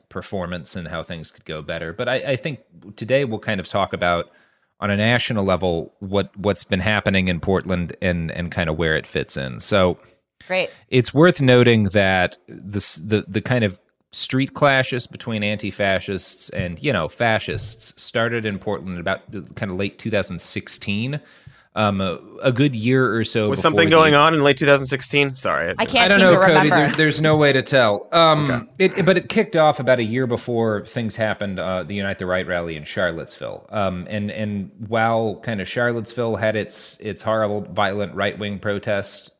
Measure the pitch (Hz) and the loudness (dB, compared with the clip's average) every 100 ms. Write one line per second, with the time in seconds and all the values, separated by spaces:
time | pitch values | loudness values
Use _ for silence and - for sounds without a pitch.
0 | _ 95 - 101 87 90 76 - 80 82 | _ -14 -10 -8 -6 -8 -10 -12 -10 -10
1 | 78 87 76 - - 78 78 82 82 85 | -10 -12 -14 -18 -12 -12 -8 -8 -8 -6
2 | 120 131 - 131 160 135 _ 85 95 107 | -4 -4 -2 -4 -4 -10 _ -20 -20 -14
3 | 110 131 139 110 - 101 85 104 95 90 | -2 0 0 -4 -4 -6 -4 -2 -2 0
4 | 87 87 - _ _ _ _ _ 101 101 | 0 0 -2 _ _ _ _ _ -2 0
5 | 107 120 - 113 98 90 92 85 - _ | 2 2 0 -2 0 0 0 -2 -4 _
6 | 98 98 95 101 98 98 - 98 92 104 | -4 -2 -2 -2 -2 -2 -2 -2 0 0
7 | 104 95 92 87 - 92 87 90 85 - | 2 2 0 -2 0 -2 0 -4 -4 -4
8 | 95 85 82 - 85 - 82 78 82 78 | -2 -2 -4 -6 -6 -4 -2 0 0 0
9 | - 76 65 - 65 58 - 104 92 82 | -2 -6 -4 -6 -8 -6 0 4 4 0
10 | _ _ _ _ - 185 170 - _ 127 | _ _ _ _ -6 -4 -4 -8 _ 0
11 | 117 135 175 170 135 123 123 117 101 101 | 2 4 4 6 6 6 6 6 4 2
12 | 95 92 87 - _ - 95 101 - - | 2 2 0 -4 _ -18 -8 -2 -2 -2
13 | 107 107 - 101 - 127 107 92 _ _ | 0 -2 -2 -6 -2 0 0 -4 _ _
14 | _ - - 131 135 - 147 135 127 123 | _ -8 -4 -2 -2 2 2 4 0 -4
15 | - - - 110 104 104 101 - 101 95 | -8 -12 -8 -4 -2 -2 -6 -2 0 0
16 | - 98 - - - - 90 85 143 107 | -2 -6 -6 -8 -10 -6 -8 -6 -2 -2
17 | 76 - 117 110 - 76 - - - - | -2 -2 0 0 -2 -8 -8 -10 -12 -12
18 | - 120 117 117 110 98 - 95 87 87 | -8 -4 -2 -2 -4 -6 -6 -8 -6 -8
19 | 85 95 - 104 69 - 104 90 101 - | -6 -6 -8 -14 -14 -10 -8 -6 -6 -6
20 | 113 104 92 85 - - - - - 101 | -4 -4 -4 -6 -6 -6 -6 -10 -6 -6
21 | 123 147 - _ - _ _ - 104 98 | -4 -8 -12 _ -20 _ _ -2 0 0
22 | 95 82 - - 135 120 143 120 113 131 | -2 -6 -10 -4 -2 2 0 0 0 2
23 | 127 113 110 117 107 - 170 - 160 160 | 2 0 -2 0 0 2 2 4 6 6
24 | 151 147 151 160 143 135 143 139 135 135 | 8 8 6 6 4 4 4 4 4 -4
25 | - 143 139 131 98 73 85 - 233 247 | -2 0 0 -2 -2 0 -2 -2 0 2
26 | 233 196 185 180 185 151 151 170 147 - | 4 6 8 8 6 6 6 4 2 2
27 | 156 147 156 156 147 135 120 139 117 101 | 0 2 2 4 4 4 2 4 4 2
28 | - 170 165 151 147 127 - - 190 190 | 0 4 4 4 2 -2 -6 0 0 2
29 | 180 180 - 220 208 170 151 143 127 127 | 2 2 0 -2 0 4 4 2 2 2
30 | 113 120 127 117 - 117 113 104 - - | 2 -2 -2 -2 -2 0 0 -2 -4 -6
31 | 113 - 107 98 101 95 92 92 80 101 | -6 -2 -2 -2 -4 -4 -4 -4 -4 -6
32 | 98 95 92 92 85 87 85 80 76 - | -4 -4 -2 -2 -2 -4 -4 -8 -8 -2
33 | 90 82 71 - 62 50 - 107 95 90 | -2 -2 -10 -12 -12 -12 -10 -2 -2 -2
34 | 87 107 104 - 107 104 95 - 110 113 | -8 -6 -6 -6 -6 -6 -8 -12 -4 0
35 | 113 113 113 95 - 110 90 - 120 117 | 2 2 0 -4 -6 -6 -6 -2 -2 -2
36 | 110 - 117 104 110 107 98 - - - | -6 -4 -4 0 0 0 -4 -6 -10 -10
37 | 107 95 - 110 107 104 95 - 101 101 | -10 -8 -2 0 0 -2 -6 -2 0 0
38 | 98 80 101 - 104 101 107 101 104 101 | -6 -2 -4 -2 -8 -6 -4 -4 -2 -4
39 | 98 - - _ | -4 -10 -14 _